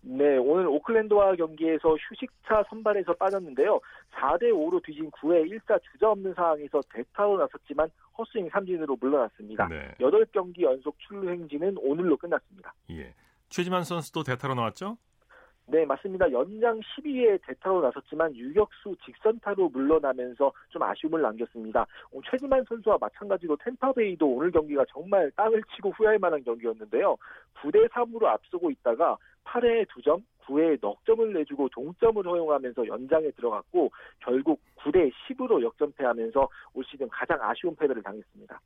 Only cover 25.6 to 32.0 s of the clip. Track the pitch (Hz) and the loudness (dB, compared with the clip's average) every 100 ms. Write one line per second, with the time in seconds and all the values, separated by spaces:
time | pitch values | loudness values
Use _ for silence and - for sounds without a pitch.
25.6 | 214 - 196 180 214 214 180 151 123 117 | 0 -6 -6 2 2 4 2 -2 -4 -4
26.6 | 117 110 107 123 180 - - - _ - | -4 -6 -4 0 2 0 -6 -20 _ -10
27.6 | 147 208 226 247 240 226 190 107 _ 175 | 2 4 4 2 -4 0 2 0 _ -4
28.6 | 349 269 247 - 160 110 _ _ - 247 | -4 -2 -2 2 0 0 _ _ -6 0
29.6 | 240 233 202 123 143 170 - _ - 143 | 2 2 -2 -2 0 0 -4 _ -4 2
30.6 | 165 143 101 104 - 226 226 185 151 139 | 2 2 -2 -4 0 2 2 0 -4 -2
31.6 | 131 - 143 180 | -4 -4 -12 2